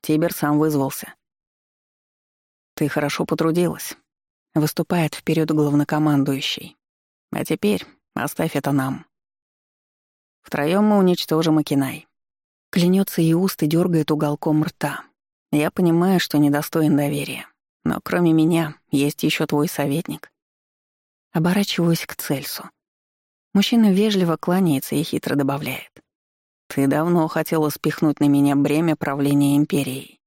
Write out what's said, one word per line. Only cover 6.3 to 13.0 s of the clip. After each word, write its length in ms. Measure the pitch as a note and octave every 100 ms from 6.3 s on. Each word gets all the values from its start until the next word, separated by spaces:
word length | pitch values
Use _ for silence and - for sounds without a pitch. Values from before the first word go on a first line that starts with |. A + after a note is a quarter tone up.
| C3+ - - - _ _ _ _ _ _
«А 140 | -
теперь 400 | - D#3+ G#3 G3+ - _ _
оставь 400 | - C#3+ - E3
это 160 | D3 C#3
нам. 340 | C#3 C3+ C3+ - _ _ _ _ _ _ _ _ _ _ _ _ _
Втроём 440 | - D3 D3 F#3+
мы 120 | G#3 G#3
уничтожим 600 | F#3 F3 - D#3+ E3 D#3
Акинай». 500 | D3 C#3 C3 D3 _ _ _ _ _ _ _
Клянётся 500 | F#3+ F3 F#3+